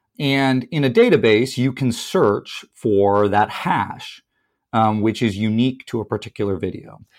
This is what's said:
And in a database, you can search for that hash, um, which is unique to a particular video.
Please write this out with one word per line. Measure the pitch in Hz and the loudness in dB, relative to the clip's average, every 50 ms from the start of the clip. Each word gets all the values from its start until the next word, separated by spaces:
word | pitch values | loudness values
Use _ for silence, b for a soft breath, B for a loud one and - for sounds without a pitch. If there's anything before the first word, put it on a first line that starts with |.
| _ _ _ - | _ _ _ -6
And | 147 139 139 139 135 131 131 131 - - | -2 -2 0 0 2 2 0 0 -2 -2
in | 170 151 139 | -2 0 0
a | 131 | 2
database, | 117 226 240 247 156 131 - 113 107 110 131 131 - | 4 4 4 6 4 4 4 4 4 4 2 0 -2
you | 123 127 135 | -2 -2 -2
can | 127 - 135 123 | -2 -2 -2 -2
search | 113 - - - - 185 139 104 101 - - - - - - - _ | -2 -4 -6 -4 0 2 2 2 2 0 -4 -10 -16 -18 -18 -20 _
for | _ - 113 101 98 101 98 101 104 104 101 | _ -2 0 2 2 4 4 4 2 2 2
that | 101 104 110 - | 2 2 0 0
hash, | - - - 170 170 117 98 - - - - - - - _ _ _ _ _ _ _ _ _ _ | -2 -6 -4 -2 -2 -2 -2 -4 -8 -14 -16 -18 -20 -20 _ _ _ _ _ _ _ _ _ _
um, | - 113 110 110 107 107 | 0 0 2 2 2 0
which | 104 113 107 - | 0 -2 0 0
is | 120 110 95 | -2 -2 -2
unique | 101 110 110 110 113 127 131 131 - - | -2 -2 0 0 2 0 0 -2 -6 -10
to | - - 113 | -8 -6 -6
a | 104 | -4
particular | - 110 107 - - - - 107 101 95 | -4 -6 -6 -8 -8 -8 -4 -4 -4 -4
video. | 92 98 92 - - - - - - - _ b | -4 -6 -6 -8 -10 -14 -18 -20 -20 -20 _ b